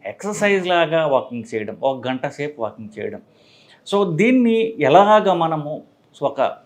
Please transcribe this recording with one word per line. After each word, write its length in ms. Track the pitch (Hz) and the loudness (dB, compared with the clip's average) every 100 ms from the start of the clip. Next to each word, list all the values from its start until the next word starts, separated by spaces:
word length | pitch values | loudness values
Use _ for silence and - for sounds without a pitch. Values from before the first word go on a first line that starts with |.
| 95 | -14
ఎక్సర్సైజ్ 560 | 107 196 208 208 196 180 | -10 -10 -2 0 0 0
లాగా 280 | 175 165 160 156 | 0 2 0 2
వాకింగ్ 300 | 131 - 120 113 | 0 -2 -12 -8
చేయడం, 220 | 113 104 104 135 | -8 -8 -4 -4
ఒక 80 | 131 120 | -4 -6
గంట 180 | 127 143 139 | -6 -6 -6
సేపు 260 | 143 147 | -10 -6
వాకింగ్ 320 | 113 - 107 107 | -10 -10 -16 -10
చేయడం. 240 | 104 101 _ _ _ _ _ _ - | -10 -10 _ _ _ _ _ _ -4
So 80 | 202 196 156 | -2 0 0
దీన్ని 360 | 220 262 233 226 226 - 143 | 2 4 2 2 -2 0 6
ఎలాగ 440 | 160 202 214 202 175 | 6 8 6 4 0
మనము 300 | 160 160 147 156 - _ _ - 143 | 0 -2 -6 -12 -14 _ _ -6 -6
ఒక 80 | - 120 - | -2 -4 -4